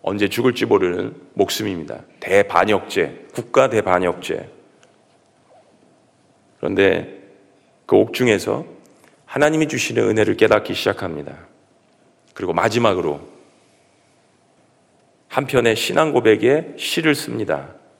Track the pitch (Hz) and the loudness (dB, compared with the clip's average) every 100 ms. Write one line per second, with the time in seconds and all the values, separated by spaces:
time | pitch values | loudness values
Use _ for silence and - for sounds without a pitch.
0 | - 101 101 - 123 120 - 104 92 87 | -4 -2 -2 2 0 0 2 2 2 -2
1 | 104 - - - 127 - 107 87 76 - | -6 -10 -14 -2 -2 -2 -6 -6 -10 -14
2 | - _ - 98 101 85 101 101 - 98 | -16 _ 0 2 4 2 2 0 0 -2
3 | 113 - - - - - 131 113 98 90 | -2 -4 -12 -12 0 2 4 2 2 2
4 | 90 85 - 90 - - _ _ _ _ | 2 -4 -6 -8 -8 -20 _ _ _ _
5 | _ _ _ _ _ 622 _ _ _ _ | _ _ _ _ _ _ _ _ _ _
6 | _ _ _ _ _ _ - 98 98 87 | _ _ _ _ _ _ -6 2 2 2
7 | 87 - - _ _ _ _ _ - 98 | -4 -18 -20 _ _ _ _ _ 2 2
8 | 104 - 123 101 104 113 165 - _ _ | 2 0 0 0 0 -6 -6 -20 _ _
9 | _ _ _ 139 151 160 156 123 - 113 | _ _ _ 0 2 2 -2 -2 -2 0
10 | 104 107 104 107 107 107 - - 98 98 | 0 2 0 2 4 4 0 -4 -4 -4
11 | 92 76 71 71 - _ _ _ _ _ | -6 -10 -12 -16 -20 _ _ _ _ _
12 | _ _ _ - 90 85 110 113 117 92 | _ _ _ -8 -4 -2 -2 0 0 0
13 | 80 73 - - _ _ _ _ _ _ | -4 -6 -12 -20 _ _ _ _ _ _
14 | _ _ _ _ _ _ _ _ _ _ | _ _ _ _ _ _ _ _ _ _
15 | _ _ _ - 135 131 117 110 - 151 | _ _ _ -4 0 2 2 0 0 2
16 | 156 139 110 101 117 147 156 - - - | 2 2 4 4 2 0 -2 -12 -6 -2
17 | 160 143 - 113 101 73 71 - _ | 0 -2 -4 -8 -4 -6 -6 -20 _